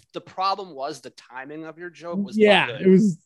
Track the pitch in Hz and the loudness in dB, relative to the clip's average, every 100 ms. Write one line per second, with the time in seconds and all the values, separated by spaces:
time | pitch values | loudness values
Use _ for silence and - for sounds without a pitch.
0 | _ 175 - - 190 196 190 135 139 143 | _ -18 -16 -6 -6 -6 -10 -12 -12 -12
1 | 123 - _ 123 135 151 160 156 180 147 | -18 -20 _ -18 -16 -16 -16 -18 -20 -16
2 | 170 185 196 214 208 190 131 117 185 190 | -10 -8 -6 2 4 4 2 0 6 6
3 | 214 156 | 4 -2